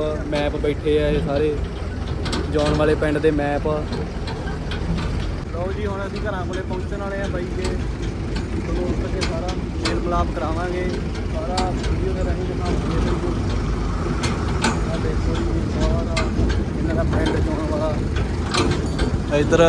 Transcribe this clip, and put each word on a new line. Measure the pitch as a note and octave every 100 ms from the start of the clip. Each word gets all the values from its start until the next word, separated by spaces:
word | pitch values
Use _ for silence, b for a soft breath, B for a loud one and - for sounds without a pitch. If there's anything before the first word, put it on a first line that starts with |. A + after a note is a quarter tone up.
| D3+ D3+ D3
ਮੈਪ | D3 D3 D3+
ਬੈਠੇ | D3+ C#3+ D3+ D3+
ਆ | D3
ਇਹ | D3+ -
ਸਾਰੇ, | C#3+ D3+ D3 - - - - - - - - -
ਜੌਨ | D3+ D3 D3+
ਵਾਲੇ | D3+ D3+
ਪਿੰਡ | D#3 D3
ਦੇ | D#3
ਮੈਪ | D3+ C#3+ C#3+ D#3
ਆ। | D3+ D3 - - - - E3+ F3+ E3+ - - - E3+ E3 - - - -
ਲਓ | E3 F#3
ਜੀ, | G3 G#3
ਹੁਣ | G3 G3
ਅਸੀਂ | G3+
ਘਰਾਂ | G#3 F#3+ F3+
ਕੋਲੇ | F#3
ਪਹੁੰਚਣ | F#3+ F#3+ - G3+
ਵਾਲੇ | G3 G3
ਆ | G3
ਬਾਈ | F3 F3+ -
ਦੇ, | - - - - - - - - - -
ਤੁਹਾਨੂੰ | - - -
ਉੱਤਰ | - -
ਕੇ | -
ਸਾਰਾ | - - - -
ਮੇਲ | - - D#3+ F#3
ਮਿਲਾਪ | F3 F3 F3 -
ਕਰਾਵਾਂਗੇ, | D#3 E3 F3+ F3+ F3+ E3+ - - -
ਸਾਰਾ | - - C#4 -
ਵੀਡੀਓ | - - - F#3
ਦੇ | F3+
ਰਾਹੀਂ | F3+ F3 F3
ਦਿਖਾਵਾਂਗੇ | - - - - E3+ -
ਤੁਹਾਨੂੰ। | - - - - - - - - - - - - - - - A3+ A#3 -
ਆ | -
ਦੇਖੋ | A3+ - - -
ਜੀ, | - - -
ਸਾਰਾ | - - - - - - - F3+ - - -
ਇਹਨਾਂ | - -
ਦਾ | C3+ -
ਪਿੰਡ | - - -
ਜੌਨ | - D#3
ਵਾਲਾ। | D3+ D#3 D3+ - - - - - - - - - - - - - D3
ਇੱਧਰ | D3 E3